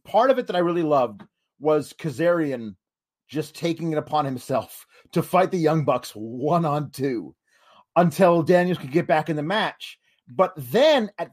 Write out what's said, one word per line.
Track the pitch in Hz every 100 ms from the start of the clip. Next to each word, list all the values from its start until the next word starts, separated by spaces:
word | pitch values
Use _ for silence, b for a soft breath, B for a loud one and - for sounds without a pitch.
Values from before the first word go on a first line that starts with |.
part | - 202 254
of | 254
it | 185
that | 180
I |
really | 175 175
loved | 160 143 120 101 - _ _ _
was | 147 151 139
Kazarian | - 165 117 165 175 151 127 113 92 _ _ _ _ _
just | 143 147 -
taking | 170 160 165
it | 151
upon | - 151 139
himself | 127 - 131 - - - b b
to | 175
fight | - 175 185
the | 185
Young | 156 160 143
Bucks | 127 -
one | 107 110 123 147 170 165
on | 147 131
two | - 139 117 73 _ b b b b b 160
until | 175 - 185 170
Daniels | 151 180 180 175
could | 135
get | 151 -
back | 160 160
in | 151
the |
match. | 147 214 175 - - - _ _ _
But | 123 185 -
then | 123 175 302 294 208 -
at | 170